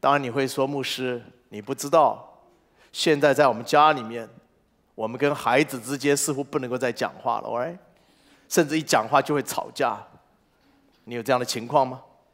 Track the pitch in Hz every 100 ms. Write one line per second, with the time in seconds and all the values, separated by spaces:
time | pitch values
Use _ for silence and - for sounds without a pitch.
0 | 139 143 131 120 135 135 135 143 131 -
1 | 131 120 117 _ _ 107 104 135 143 165
2 | 131 107 - - _ _ _ _ _ -
3 | 170 147 147 135 147 110 117 151 156 143
4 | 113 117 110 - _ _ _ _ _ -
5 | 110 120 143 143 120 127 151 131 113 139
6 | 143 143 - 139 139 151 127 123 123 117
7 | 117 - 127 110 - 117 135 180 _ _
8 | _ _ _ _ _ - 156 160 151 131
9 | 110 139 135 147 120 - - - 131 98
10 | - _ _ _ _ _ _ _ _ _
11 | - 120 113 127 123 120 117 143 131 127
12 | - _ _